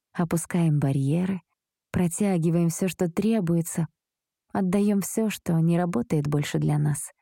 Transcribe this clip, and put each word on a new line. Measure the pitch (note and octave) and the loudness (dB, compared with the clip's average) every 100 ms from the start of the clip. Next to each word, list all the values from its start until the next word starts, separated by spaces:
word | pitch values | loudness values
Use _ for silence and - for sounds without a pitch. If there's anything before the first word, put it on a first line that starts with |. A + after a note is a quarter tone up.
| _ | _
опускаем | - E3+ E3+ - F3+ E3 D3 | -4 -2 -2 -2 0 2 2
барьеры, | C#3 C#3 C3+ E3 F#3 F#3+ - _ _ _ _ | 2 0 0 0 0 -4 -8 _ _ _ _
протягиваем | F3+ F3 - G3+ F3+ E3 E3 E3+ | 0 0 0 0 2 2 2 2
все, | - F#3+ | 0 -2
что | - F3+ | -2 -2
требуется, | E3+ G3+ A3+ E3 E3+ E3 - D#3+ _ _ _ _ _ _ | 0 0 0 2 0 0 -4 -6 _ _ _ _ _ _
отдаем | G#3 F#3 G3+ G3+ G3+ | -2 0 2 2 0
все, | F3+ - A3 | -2 -2 -2
что | - - E3 | -2 -2 2
не | E3 E3+ | 2 2
работает | F3 A#3 A#3+ D#3 D3 | 0 -2 -2 -2 0
больше | D3 D3 D#3 | -2 -2 -2
для | D3+ D3 | 0 2
нас. | D3 D3 - - | 0 -2 -6 -18